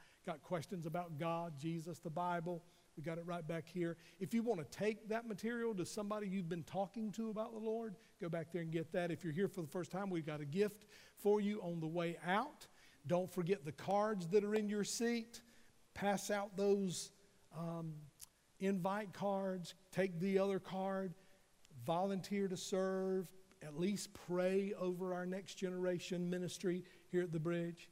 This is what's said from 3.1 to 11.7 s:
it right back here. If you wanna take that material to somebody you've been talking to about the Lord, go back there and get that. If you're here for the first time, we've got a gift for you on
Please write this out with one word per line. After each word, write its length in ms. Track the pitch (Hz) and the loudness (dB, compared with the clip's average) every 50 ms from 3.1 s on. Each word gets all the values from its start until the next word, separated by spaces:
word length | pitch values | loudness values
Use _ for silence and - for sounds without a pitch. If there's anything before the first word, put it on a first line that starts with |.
| 165 165 | -4 -4
it 80 | 170 | -4
right 200 | 170 175 175 165 | -4 -4 -4 -2
back 220 | 151 170 165 160 - | -2 -2 -2 -4 -4
here. 280 | - 185 170 170 165 160 - - - - | -2 0 0 0 0 -4 -10 -18 -8 -6
If 160 | 196 160 - | -4 0 2
you 80 | 226 226 | 2 4
wanna 220 | 240 226 175 147 | 4 2 0 0
take 440 | - - - 190 214 226 208 - 196 | -4 -4 0 2 2 2 0 -2 -2
that 180 | 220 226 233 | -2 -2 -2
material 460 | 233 214 170 - 226 240 240 233 233 226 | -4 -6 -4 -2 -2 0 0 0 0 0
to 100 | 190 - | -2 -2
somebody 420 | - - 220 208 202 214 214 208 196 | -2 -4 -4 -4 -2 -2 -2 -2 -2
you've 200 | 185 196 185 165 | -2 -2 -2 -2
been 160 | 180 170 147 | -2 -4 -4
talking 480 | - - 185 202 185 - 233 220 214 185 | -4 -2 -2 -2 -2 -2 -2 -4 -2 -2
to 180 | - 226 226 | -2 -4 -2
about 220 | 214 208 220 240 226 | -2 -2 -4 -4 -4
the 80 | 220 | -4
Lord, 360 | 220 226 220 226 226 226 190 - - - - _ | -2 -2 -2 -2 -2 -6 -8 -10 -16 -20 -10 _
go 80 | 196 170 | -4 -2
back 220 | 165 170 160 - | -2 -2 -2 -2
there 120 | - 180 170 | -2 -2 -2
and 100 | 165 160 | 0 0
get 180 | 170 160 156 - | -2 -2 0 0
that. 200 | 190 175 175 165 | 0 0 0 -2
If 100 | 151 - | -2 -2
you're 100 | 170 143 | -2 0
here 160 | 160 202 185 | 2 0 0
for 140 | 190 - 170 | 0 -4 -6
the 60 | 139 | -4
first 240 | - 190 175 - - | -4 -6 -4 -4 -4
time, 180 | 180 202 196 | -4 -2 -2
we've 160 | 185 170 156 | -2 -2 -2
got 140 | 160 151 147 | -2 -4 -4
a 40 | 151 | -6
gift 420 | 143 139 190 202 208 202 - - - - - - - - | -2 2 2 2 2 2 -4 -14 -20 -20 -20 -20 -20 -18
for 260 | - - 202 208 208 | 0 4 6 6 6
you 220 | 208 202 214 214 190 | 6 2 2 0 -2
on 160 | 175 | -2